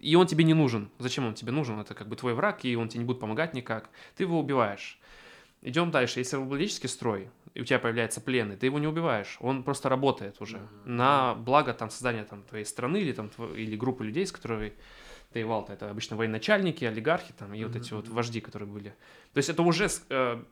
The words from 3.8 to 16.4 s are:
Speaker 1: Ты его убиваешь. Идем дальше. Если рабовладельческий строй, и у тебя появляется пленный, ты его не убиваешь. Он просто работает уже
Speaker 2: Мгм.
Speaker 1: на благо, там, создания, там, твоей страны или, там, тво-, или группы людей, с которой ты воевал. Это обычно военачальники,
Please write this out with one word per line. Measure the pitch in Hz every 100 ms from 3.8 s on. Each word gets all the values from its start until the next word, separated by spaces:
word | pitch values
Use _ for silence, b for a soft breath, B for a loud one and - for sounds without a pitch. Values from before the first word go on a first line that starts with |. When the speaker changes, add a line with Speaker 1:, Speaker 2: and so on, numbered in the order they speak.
| - b b -
Speaker 1:
Ты |
его | 190 170
убиваешь. | 139 135 107 101 - - b b b b b _
Идем | - 135 175
дальше. | 156 123 127
Если | 123 139
рабовладельческий | 135 139 208 - 127
строй, | - 123 101 95 _ -
и | -
у | 120
тебя | 127
появляется | 120 117 113 -
пленный, | - 127 104 98
ты | 127
его | 147
не | 151
убиваешь. | 160 165 110 98 -
Он | 123 135
просто | 127 135 135
работает | 131 139 120 101 -
уже | 107 95
Speaker 2:
Мгм. | 104 - - 120
Speaker 1:
на | 127 143 127 113
благо, | 117 139 131
там, | 117 110
создания, | - 123 117
там, | 104 104
твоей | 98 110 104
страны | - 123 196
или, | 170
там, | 107 104 -
тво-, | 113 80
или | 110 107
группы | 123 123 110
людей, | 131 190
с |
которой | - 117 110 107 - b b b b b
ты | 117 110
воевал. | 110 -
Это | 101 104
обычно | 104 - 107
военачальники, | 113 110